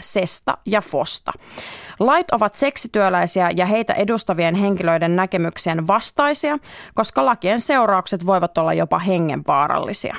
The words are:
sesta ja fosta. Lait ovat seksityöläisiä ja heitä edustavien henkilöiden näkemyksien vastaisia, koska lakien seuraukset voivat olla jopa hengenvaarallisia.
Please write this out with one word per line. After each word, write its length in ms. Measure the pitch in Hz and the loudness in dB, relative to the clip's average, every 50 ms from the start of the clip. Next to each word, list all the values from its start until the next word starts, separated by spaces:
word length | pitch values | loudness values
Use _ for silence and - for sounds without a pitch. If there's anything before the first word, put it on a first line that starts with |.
sesta 560 | - - - 196 180 165 - - - 131 127 - - | -2 0 0 0 0 0 -2 -2 -2 -4 -6 -4 -4
ja 160 | 190 208 208 | -2 -2 -2
fosta. 500 | 196 - - 131 - - - - - - - - - - - - - - - - - - - - | -2 0 -2 -2 0 0 -2 -4 -4 -8 -10 -10 -12 -20 -18 -16 -16 -16 -16 -18 -18 -14 -4 0
Lait 320 | 202 254 294 349 - - | 2 2 2 2 2 0
ovat 240 | - 214 214 202 - | 0 0 0 0 0
seksityöläisiä 920 | - 277 277 - - - 226 - 214 196 190 180 175 175 175 - 190 180 170 170 | 0 0 0 0 -2 -4 -2 0 2 2 2 2 2 0 0 2 2 2 2 2
ja 100 | 170 180 | 0 0
heitä 280 | 190 214 226 226 - - | 2 2 0 0 0 0
edustavien 640 | - 208 202 233 214 - - 180 165 170 165 170 | 0 0 0 0 -2 -2 -2 -2 0 0 0 2
henkilöiden 600 | 196 202 202 196 180 180 165 165 160 165 170 175 | 2 0 0 0 0 2 2 2 2 2 2 2
näkemyksien 720 | 185 190 185 - 175 165 165 - - - 170 160 165 160 | 0 0 0 0 -2 -2 -2 -2 -2 -2 -2 -2 -2 0
vastaisia, 680 | 170 202 226 - - - - 285 285 294 - - 294 302 294 - - - - - - - | 2 0 2 0 -2 0 2 2 2 2 0 0 -2 -2 -4 -8 -12 -20 -20 -16 -8 -4
koska 300 | - 220 - - 262 269 | -2 -2 0 0 0 2
lakien 360 | 262 240 - - 185 220 240 | 2 0 0 0 0 0 0
seuraukset 640 | - - 285 254 233 214 196 185 180 - 202 170 175 | 2 2 2 2 4 4 2 0 0 -2 -4 -2 0
voivat 320 | 185 190 180 170 175 - | 2 2 2 2 0 0
olla 160 | 165 160 160 165 | 0 0 0 0
jopa 260 | 165 165 156 170 165 | 0 0 0 0 0
hengenvaarallisia. 1160 | 175 190 185 170 165 156 135 147 147 - 147 139 147 147 - - - - 202 - - - - | 0 0 0 0 0 0 -2 -4 -2 0 0 0 0 0 0 -2 -2 -2 -4 -4 -4 -4 -8